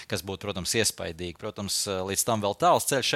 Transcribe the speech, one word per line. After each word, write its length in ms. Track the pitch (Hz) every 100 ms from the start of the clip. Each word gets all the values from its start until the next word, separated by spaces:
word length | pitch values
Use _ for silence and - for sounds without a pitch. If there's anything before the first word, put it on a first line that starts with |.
| -
kas 140 | 98
būtu, 180 | 95 95
protams, 340 | 104 92 85
iespaidīgi. 640 | 113 104 - 87 82 87 -
Protams, 500 | 110 104 98 - 104
eh, 140 | 95
līdz 240 | 95 98 -
tam 160 | 110
vēl 160 | 101 -
tāls 280 | 175 131 -
ceļš 280 | 135 -